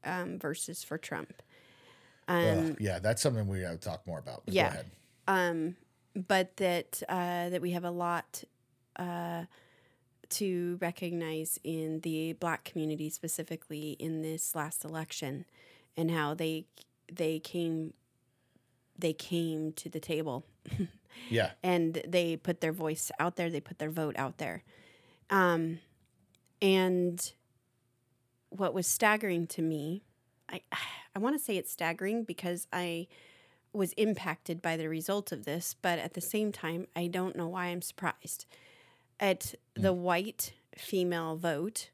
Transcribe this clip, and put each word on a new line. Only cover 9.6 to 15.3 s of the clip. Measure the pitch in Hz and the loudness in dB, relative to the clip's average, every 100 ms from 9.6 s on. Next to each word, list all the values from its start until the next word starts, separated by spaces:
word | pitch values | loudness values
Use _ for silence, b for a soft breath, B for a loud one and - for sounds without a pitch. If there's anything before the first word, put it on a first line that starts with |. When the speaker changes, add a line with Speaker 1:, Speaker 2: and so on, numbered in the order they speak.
| b b b b b _ - | b b b b b _ -6
Speaker 1:
to | - 202 180 175 175 | -2 0 2 0 0
recognize | 170 175 175 170 160 160 160 - | -2 -2 -4 -2 -2 -2 -2 -4
in | - 160 160 160 | -2 -2 0 -2
the | 165 160 160 | 0 0 -2
Black | 160 170 160 | -2 0 -2
community, | - 180 156 151 151 | -2 -2 -2 -2 -4
specifically | - 165 - 156 160 - 151 151 | -6 -6 -4 -4 -8 -8 -8 -8
in | - 160 160 | -6 -4 -2
this | 160 160 - | -2 -4 -4
last | 160 151 - 156 | -2 -2 -4 -6
election, | 160 160 - 139 | -6 -6 -6 -6